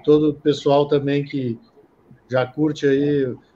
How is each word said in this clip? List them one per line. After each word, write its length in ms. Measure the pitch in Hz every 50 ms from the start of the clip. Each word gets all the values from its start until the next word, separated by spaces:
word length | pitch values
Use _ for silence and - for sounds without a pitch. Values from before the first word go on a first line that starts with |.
todo 280 | - - 151 151 151 156
o 40 | 143
pessoal 540 | 143 _ 151 139 135 - 151 139 143 147 143
também 360 | 147 143 139 139 139 143 143
que 360 | 139 - 139 131 123 113 113 _ _ _ - _ _ _ _ _ _ - _ _ _
já 160 | 120 127 127
curte 420 | 123 - 151 151 156 147 151 - 143
aí 480 | 139 135 143 147 147 143 135 127 113 - _ _ _